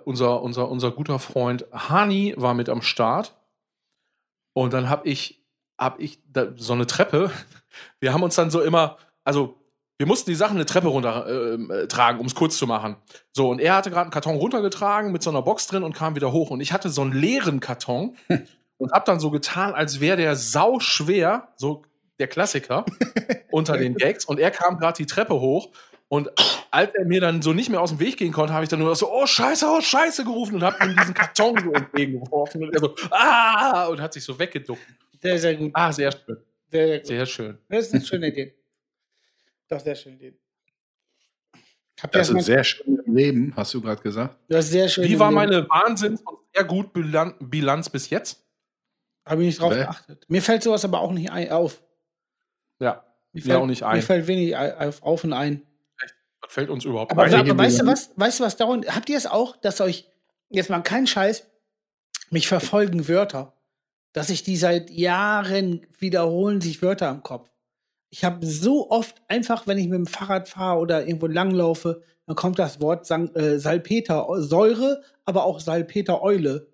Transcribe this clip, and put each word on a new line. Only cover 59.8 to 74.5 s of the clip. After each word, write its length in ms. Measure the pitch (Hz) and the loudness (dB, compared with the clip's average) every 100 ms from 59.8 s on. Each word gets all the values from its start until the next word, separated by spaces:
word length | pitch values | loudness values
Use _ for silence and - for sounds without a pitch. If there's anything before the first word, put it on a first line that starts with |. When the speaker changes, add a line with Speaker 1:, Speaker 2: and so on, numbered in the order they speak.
Speaker 3:
euch, 260 | 185 170 - _ _ _ _ | -2 -2 -10 _ _ _ _
jetzt 200 | 190 180 | -2 -2
mal 120 | 175 | -2
kein 240 | 170 233 262 | 0 0 0
Scheiß, 420 | 202 196 220 - _ _ _ _ _ _ - - | 2 0 0 -8 _ _ _ _ _ _ -16 -6
mich 160 | 165 - | -2 0
verfolgen 600 | 185 - 208 202 175 147 | 0 2 2 2 0 0
Wörter, 460 | 180 202 135 135 _ _ _ _ _ _ | 0 0 -4 -12 _ _ _ _ _ _
dass 140 | 156 147 | -6 -4
sich 140 | 175 | -4
die 140 | - 180 | -2 0
seit 320 | 175 175 170 | 2 2 -2
Jahren 960 | 165 175 180 208 214 190 196 185 170 - _ | -2 0 2 2 0 0 -2 0 -2 -8 _
wiederholen, 600 | 190 175 170 170 202 202 | -2 2 2 2 0 0
sich 200 | 170 151 | -2 -2
Wörter 280 | 185 190 156 | -2 0 -2
im 100 | 135 | -4
Kopf. 280 | - 127 - _ _ _ _ _ _ | -10 -14 -16 _ _ _ _ _ _
Ich 160 | - 180 | -4 -4
hab 140 | 175 | -2
so 460 | 165 151 208 285 - | -6 -2 0 0 2
oft 300 | 226 226 - - | -2 -2 -10 -4
einfach, 380 | 233 233 226 196 | -2 -2 -2 -2
wenn 100 | 196 | -2
ich 100 | 175 | 0
mit 100 | 180 | -2
dem 60 | 170 | -4
Fahrrad 440 | - 196 190 185 | -6 -4 -4 -4
fahre 300 | - 185 170 | -6 -2 0
oder 260 | 170 160 160 | 0 0 -2
irgendwo 200 | 165 160 | -4 -2
langlaufe, 760 | 160 190 185 165 165 170 170 - _ - | 0 0 2 2 0 -4 -6 -12 _ -10
dann 100 | 156 | -4
kommt 240 | 180 185 | -2 0
das 220 | 156 - | -2 -2
Wort 240 | 151 170 - | -2 -2 -2
San-, 280 | 160 170 170 | -2 -2 0
äh, 220 | 151 147 | 0 0
Salpetersäure, 1400 | 151 175 - 220 226 156 123 185 143 | 0 -2 0 -2 0 -2 0 -2 2